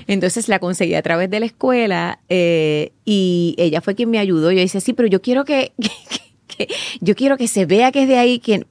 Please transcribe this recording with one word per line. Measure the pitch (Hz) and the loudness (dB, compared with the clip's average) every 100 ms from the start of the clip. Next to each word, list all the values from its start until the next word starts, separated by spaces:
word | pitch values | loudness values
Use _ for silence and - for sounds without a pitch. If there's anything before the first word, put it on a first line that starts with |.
| - | -4
Entonces | 196 180 233 226 | -2 -2 -2 -2
la | 196 | -2
conseguí | 175 180 175 165 | -2 -2 -2 0
a | |
través | 156 170 180 | 0 -2 -2
de | 208 | -2
la | 226 | -4
escuela, | - 262 247 220 175 175 - - | -4 0 0 0 -2 -4 -8 -4
eh, | 185 170 165 156 151 151 - - | 0 2 2 2 0 -4 -6 -2
y | 202 185 175 170 - | 0 2 2 0 0
ella | 170 151 | 0 0
fue | 202 | -2
quien | 196 233 | -2 0
me | 226 | 0
ayudó. | 202 165 160 | 0 2 2
Yo | 185 | 2
decía, | 180 196 | 2 -2
"Sí, | 214 | -4
pero | 240 226 | 0 2
yo | 185 | 0
quiero | - 254 277 | 0 -2 0
que, | 277 254 - | -2 -2 -4
<laughs> | |
que, | 214 | -8
que, | - - - - _ - - - | -8 -12 -12 -14 _ -14 -8 -8
que, | 494 - - | -8 -10 -4
yo | 175 | -2
quiero | 202 269 269 | 2 2 0
que | 240 | 0
se | 208 165 | 0 2
vea | 196 254 | 4 2
que | 277 | 2
es | 269 | 2
de | 254 | 4
ahí, | 240 247 | 2 0
que, | - 202 - | 0 -2 0